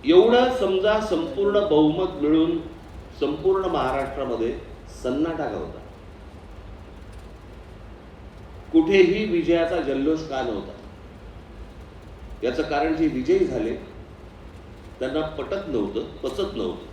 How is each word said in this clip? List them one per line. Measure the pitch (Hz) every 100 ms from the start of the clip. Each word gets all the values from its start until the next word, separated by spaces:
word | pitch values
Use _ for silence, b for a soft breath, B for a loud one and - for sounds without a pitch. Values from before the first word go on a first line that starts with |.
| 277
एवढं | 359 226 247 254 254
समजा, | 196 190 208 214
संपूर्ण | 214 170 165 185 202 202
बहुमत | 202 151 151 165 185 151
मिळून | 147 160 165 165 - - - - - -
संपूर्ण | 143 151 180 190 185
महाराष्ट्रामध्ये | 156 131 135 135 143 127 113 113 143 - - - -
सन्नाटा | 127 139 165 -
होता, | - 90 71 - - - - - - - - - - - - - - - - - - - - - - - - - - - - - -
कुठेही | 160 160 196 175 202 214
विजयाचा | 170 151 170 165 175
जल्लोष | 139 135 139 156
का | - 135
नव्हता? | 120 104 92 - - - - - - - - - - - - - - - - -
याचं | 120 123
कारण | 151 120 160 160
जे | 160
विजयी | 127 127 190
झाले | 165 123 110 131 - - - - - - - - - - - -
त्यांना | 131 156
पटत | 156 - 131 196 196
नव्हतं, | 123 98 101
पचत | 113 - 175 - 190 117
नव्हतं. | 92 82 -